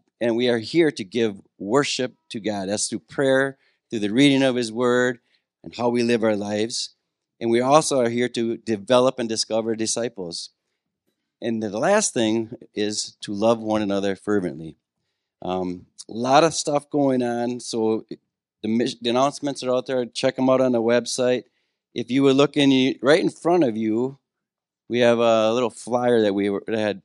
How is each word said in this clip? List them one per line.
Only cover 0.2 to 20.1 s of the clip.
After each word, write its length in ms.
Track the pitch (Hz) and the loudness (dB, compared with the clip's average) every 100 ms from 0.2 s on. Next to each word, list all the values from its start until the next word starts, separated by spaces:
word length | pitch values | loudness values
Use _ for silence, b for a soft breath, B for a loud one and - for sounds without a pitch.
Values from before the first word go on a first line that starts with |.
and 160 | 120 117 | -2 0
we 100 | 123 | 0
are 120 | 117 | 0
here 320 | 107 160 156 | 0 2 2
to 120 | - | 0
give 380 | 95 120 113 98 - - | -6 -2 -2 -4 -16 -12
worship 560 | 98 135 143 - 123 110 - | -2 0 0 -4 -6 -10 -16
to 100 | 120 | -8
God. 300 | 98 101 95 | -6 -6 -4
That's 180 | 104 - | -4 -4
through 120 | 113 | -8
prayer, 580 | - - 135 135 135 135 _ _ - | -8 -2 2 2 0 -6 _ _ -10
through 100 | 117 | -4
the 140 | 101 | -2
reading 280 | 117 143 135 | 4 4 4
of 140 | 135 123 | 2 0
His 160 | 113 | -4
Word, 480 | 110 123 123 123 120 _ _ _ _ | -2 0 2 0 -4 _ _ _ _
and 140 | - - | -16 -4
how 140 | 120 | -2
we 120 | 120 | 0
live 220 | 117 120 | 0 2
our 140 | 113 104 | 0 -2
lives. 540 | 101 107 113 127 - _ _ _ _ - | -2 -4 -4 -6 -10 _ _ _ _ -8
And 100 | 117 | -2
we 100 | 117 | 0
also 400 | 127 151 151 135 | 4 4 4 0
are 100 | 117 | 0
here 200 | 117 123 | 0 -2
to 280 | 120 113 117 | -2 -4 -4
develop 600 | - 104 98 123 127 - | -4 -4 2 4 4 0
and 100 | 113 | -4
discover 480 | 110 - 110 113 110 | -4 -4 -4 -2 -4
disciples. 760 | 110 117 120 113 87 85 - _ _ _ _ _ _ _ _ - | -4 -4 -6 -8 -12 -12 -14 _ _ _ _ _ _ _ _ -10
And 220 | 117 113 | -6 -4
the 120 | 110 104 | -4 -2
last 380 | 160 208 208 | 2 2 0
thing 420 | 127 110 113 113 117 - - | 0 0 0 -4 -12 -12 -6
is 400 | 104 104 - - | -4 -4 -8 -12
to 120 | - | -10
love 260 | 101 110 117 | -2 0 0
one 220 | 110 107 | 0 -2
another 340 | 101 98 98 95 | -2 -2 -2 -4
fervently. 600 | - 104 87 71 80 - _ _ _ _ _ - | -2 -2 -2 -8 -14 -18 _ _ _ _ _ -14
Um, 460 | 90 92 92 87 - - - | -8 -6 -6 -8 -16 -20 -14
a 60 | |
lot 300 | 110 123 139 | -8 2 4
of 100 | 160 | 4
stuff 340 | 156 - 143 - | 0 -4 -4 -2
going 320 | 147 139 127 | -2 0 0
on, 360 | 120 120 120 123 | -2 -2 -4 -6
so 460 | - 117 110 110 - - _ _ _ _ | -6 -2 0 -2 -6 -18 _ _ _ _
the 60 | 110 | -2
mis-, 300 | 113 135 117 | 0 0 -4
the 80 | 117 | -2
announcements 540 | 123 139 - 147 135 | 0 0 -2 -8 -6
are 100 | 127 | -4
out 140 | 127 127 | -2 -2
there. 180 | 127 | -4
Check 320 | 120 | -4